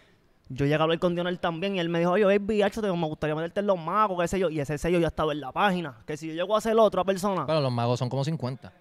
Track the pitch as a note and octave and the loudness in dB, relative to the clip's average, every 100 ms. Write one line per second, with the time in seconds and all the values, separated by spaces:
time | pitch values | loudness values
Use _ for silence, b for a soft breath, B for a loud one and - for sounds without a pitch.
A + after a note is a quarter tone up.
0 | b b b _ - C3 C#3+ D3+ D#3+ E3 | b b b _ -10 -2 2 4 2 2
1 | F3+ F3 F3+ F3+ F3+ D#3+ G3 G3 E3+ E3+ | 0 0 -2 -2 -4 -2 -4 -2 -2 0
2 | E3+ F#3 F#3+ G3+ G3+ G#3 G3+ A#3 G#3 E3+ | 2 4 4 4 2 0 0 0 -2 -2
3 | D#3 D#3 D3+ D3+ E3+ G3+ G3+ F#3 D#3 G3+ | -2 -2 -4 -2 -4 -2 0 0 0 2
4 | G#3+ F3 E3+ F#3+ F3 D#3 C#3 D3 E3+ F3+ | 2 2 0 0 0 -2 -4 -4 0 2
5 | D#3 - D#3 D3 - D3+ G3+ F3+ D3+ A2 | 0 0 -2 -2 -6 0 0 0 -4 -12
6 | - D3+ D#3+ D#3+ F#3 G#3+ A3 A3 G#3 F#3 | -12 -10 -8 -6 0 0 2 6 6 4
7 | F3+ F#3+ G3+ F3+ C#3 D#3+ C3+ A#2+ A#2+ B2 | 0 0 0 -2 0 0 0 0 0 0
8 | B2+ C3 C#3 D#3+ B2 C3 F2+ - | -2 -2 -2 -4 -6 -8 -14 -20